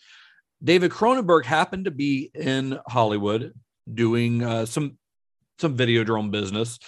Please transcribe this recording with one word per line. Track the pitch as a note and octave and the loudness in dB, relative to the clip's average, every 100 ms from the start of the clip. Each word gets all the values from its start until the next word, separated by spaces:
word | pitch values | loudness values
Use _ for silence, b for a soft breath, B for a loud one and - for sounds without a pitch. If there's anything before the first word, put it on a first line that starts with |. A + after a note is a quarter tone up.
| b b b b b - | b b b b b -4
David | C3+ F3+ F3 | 2 4 4
Cronenberg | - A3 C4 F#3 E3 | 2 2 2 4 2
happened | A#2+ D#3 F3+ F#3+ | 4 0 0 -4
to | F#3+ | -6
be | C3+ C#3+ C3+ C#3+ | -4 -2 -2 -6
in | D3+ D3+ C3+ C3 C#3 - | -6 -2 -2 -2 -6 -4
Hollywood | B2 A2 G#2+ G2+ A2 A#2 - _ _ - | 0 2 2 0 -2 -4 -16 _ _ -10
doing, | A2+ A2+ A#2 A#2+ A#2 | 0 0 2 0 0
uh, | A#2+ A2+ A2+ | 0 -2 -2
some, | - C#3+ - _ _ _ _ _ - | -4 -6 -8 _ _ _ _ _ -4
some | E3 B2 | -2 0
Videodrome | B2 A#2 A2 A2 G#2 | 2 2 2 0 -2
business, | G#2 G2 G#2 A#2 - | -4 -2 -4 -4 -8